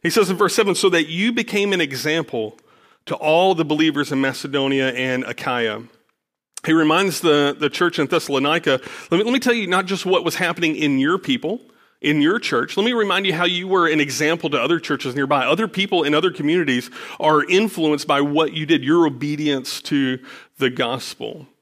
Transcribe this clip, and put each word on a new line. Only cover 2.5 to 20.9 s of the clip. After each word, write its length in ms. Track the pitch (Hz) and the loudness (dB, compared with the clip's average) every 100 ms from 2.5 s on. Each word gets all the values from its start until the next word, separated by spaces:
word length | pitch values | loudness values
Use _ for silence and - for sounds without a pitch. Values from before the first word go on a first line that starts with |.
| - _ _ _ _ | -10 _ _ _ _
to 80 | - | -10
all 400 | 151 151 160 190 | -4 2 4 4
the 120 | 170 | 4
believers 460 | 151 151 160 147 143 | 2 4 2 2 -2
in 80 | 135 | 0
Macedonia 680 | 135 131 147 139 135 139 131 | -2 -2 -4 -2 0 2 0
and 300 | 123 131 127 | 0 -2 -2
Achaia." 580 | 127 120 143 123 113 107 117 _ _ _ _ _ _ - | -4 -6 -4 -2 -2 -4 -10 _ _ _ _ _ _ -10
He 100 | - | 0
reminds 480 | 160 156 165 196 147 | 2 4 4 2 0
the, 340 | 175 147 143 143 | 2 4 2 0
the 140 | 147 | -4
church 260 | - 175 165 | 0 0 0
in 80 | |
Thessalonica, 720 | 139 175 - 135 143 165 156 131 - - - | 0 0 0 0 0 0 0 -2 -2 -16 -2
let 80 | 170 | 0
me, 60 | |
let 100 | 220 | 2
me 60 | 254 | 0
tell 140 | 247 | 0
you 120 | 233 | 0
not 220 | 190 185 185 | 0 -2 0
just 180 | 196 | -4
what 180 | 185 185 | 0 0
was 120 | 170 | 0
happening 400 | - 180 165 170 | -2 -4 0 -2
in 240 | 156 151 135 | 0 0 2
your 180 | 139 190 | 2 0
people, 420 | 185 120 160 226 - _ _ _ | 0 -2 -2 -6 -10 _ _ _
in 200 | 143 151 | 0 2
your 160 | 147 226 | 2 0
church. 400 | - 120 131 - | 0 -2 -2 -2
Let 60 | |
me 100 | 220 | 0
remind 320 | 240 202 185 | 0 0 0
you 80 | 196 | -2
how 120 | 165 | 0
you 220 | 180 180 185 | 0 -2 0
were 200 | 190 170 | 2 2
an 120 | 156 | 2
example 480 | 139 127 151 165 160 | 0 0 -2 0 -2
to 100 | 139 | -2
other 180 | 131 165 | 0 -2
churches 360 | - 139 135 | -2 -4 -4
nearby. 280 | 131 139 143 | -4 0 0
Other 240 | 127 170 220 | 2 0 0
people 360 | 185 196 180 | -4 0 0
in 100 | 147 | 2
other 160 | 160 180 | 2 0
communities 640 | - 147 180 147 123 - - - - | -2 0 0 0 -2 -4 -16 -16 -2
are 240 | 156 151 | 2 2
influenced 640 | 143 180 220 - 156 147 | 4 2 2 0 0 0
by 160 | 147 139 | 0 0
what 320 | 143 147 160 | 2 2 0
you 140 | 160 151 | -2 0
did, 160 | 156 | 0
your 240 | 135 170 160 | 4 4 4
obedience 720 | 127 147 147 151 135 123 - | 0 -6 -2 -2 -2 -4 -12
to 360 | - 143 131 127 - - - - | -4 0 0 -4 -10 -20 -20 -2
the 100 | 131 | -2
gospel. 760 | 123 123 | 0 -2